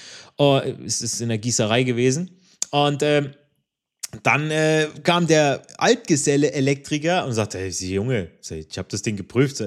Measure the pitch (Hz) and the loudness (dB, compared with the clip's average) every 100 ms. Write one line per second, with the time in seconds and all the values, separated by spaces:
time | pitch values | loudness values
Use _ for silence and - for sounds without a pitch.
0 | - - - - 143 135 107 - 80 - | -20 -20 -10 0 2 2 0 -6 -6 -6
1 | 120 - 117 110 117 117 107 117 127 117 | -6 -4 -4 -2 -2 0 2 2 0 2
2 | 127 143 180 - _ - - 143 143 143 | 2 0 -4 -12 _ -12 -4 0 2 2
3 | 147 147 139 - _ _ _ _ _ _ | 2 2 0 -8 _ _ _ _ _ _
4 | - 113 120 131 156 156 156 156 156 - | -16 -6 0 0 0 2 2 2 0 -2
5 | 165 175 165 156 147 131 - - 175 254 | 0 2 4 4 4 0 -6 -2 0 0
6 | - 147 151 143 147 147 135 143 - 151 | 0 0 2 2 2 0 0 -2 -2 -4
7 | 156 180 135 113 107 92 95 90 92 95 | 0 -2 -2 -2 -4 -4 -8 -6 -4 -4
8 | 117 123 85 _ - 80 78 - 90 101 | -2 -2 -4 _ -14 -14 -12 -12 -8 -6
9 | - 101 90 120 139 139 | -4 -6 -2 0 0 0